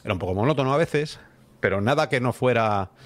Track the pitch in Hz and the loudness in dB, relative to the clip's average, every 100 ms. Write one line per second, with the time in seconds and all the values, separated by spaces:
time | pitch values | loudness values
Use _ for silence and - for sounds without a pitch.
0 | - 92 92 95 123 143 131 143 165 147 | -6 -4 -2 0 0 0 0 0 0 -2
1 | 151 - - - - - 104 95 104 147 | -4 -8 -20 -20 -20 -4 -2 0 0 2
2 | 156 131 123 - 127 117 110 101 95 - | 0 0 0 0 0 2 2 0 -4 -10